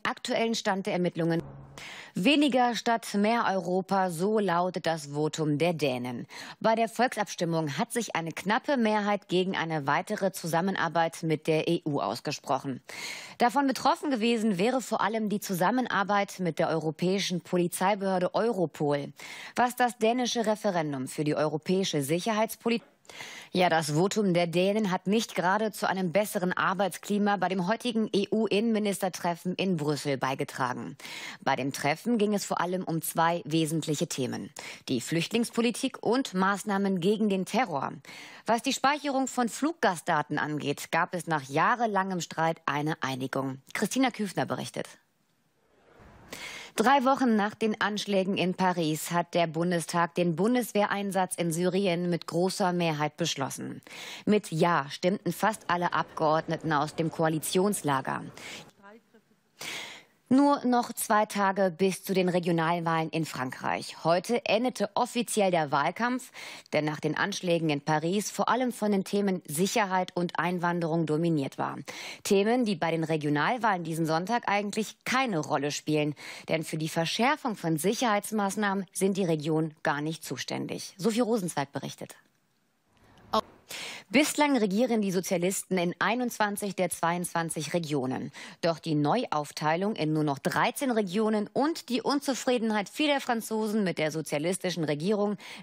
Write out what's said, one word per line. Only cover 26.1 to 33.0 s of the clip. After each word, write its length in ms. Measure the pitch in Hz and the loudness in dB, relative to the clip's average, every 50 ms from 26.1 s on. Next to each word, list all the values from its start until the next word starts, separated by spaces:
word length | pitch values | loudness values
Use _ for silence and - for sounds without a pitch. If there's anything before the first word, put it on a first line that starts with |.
besseren 420 | 147 196 214 202 - 202 175 185 - | 2 2 2 0 -2 -2 0 0 0
Arbeitsklima 840 | - 147 170 190 180 202 185 - - - - 208 208 202 208 202 | 2 0 0 2 2 0 -2 -2 -4 -6 -2 0 2 2 2 2
bei 120 | 196 185 180 | 2 0 0
dem 160 | 190 196 175 | 0 0 0
heutigen 420 | 180 226 226 - 247 226 226 214 - - | 0 0 0 -2 -2 0 0 0 0 0
E-U-Innenministertreffen 1400 | 196 202 - - 220 220 - - 196 226 233 226 208 214 202 190 - - 185 - - - 175 175 165 - 185 180 | 0 0 2 0 0 2 2 2 2 2 2 2 2 0 0 -2 0 -2 -4 -4 -2 -2 -4 -2 -2 -4 -4 -2
in 220 | - 180 196 185 | 0 0 0 2
Brüssel 420 | 156 147 147 151 135 - 147 139 131 | 2 2 0 0 0 0 -2 -2 0
beigetragen. 760 | 139 131 135 135 147 - - - 135 120 127 123 113 - 147 - - - - - - - - - | 0 -2 -2 -2 -4 -4 -4 -2 -2 -2 -2 -4 -8 -10 -12 -14 -14 -14 -14 -12 -12 -14 -12 -4
Bei 140 | - 135 135 | -2 0 0
dem 180 | 123 127 139 - | 0 0 -2 -2
Treffen 460 | - - 143 156 160 - 220 240 214 | -2 0 0 0 0 0 0 2 2
ging 160 | 208 214 208 | 2 2 2
es 100 | 196 - | 0 -2
vor 160 | - 190 - | -2 -2 -2
allem 220 | 170 180 185 185 185 | -2 -2 -2 -4 -2
um 180 | - 165 160 | -2 -2 -2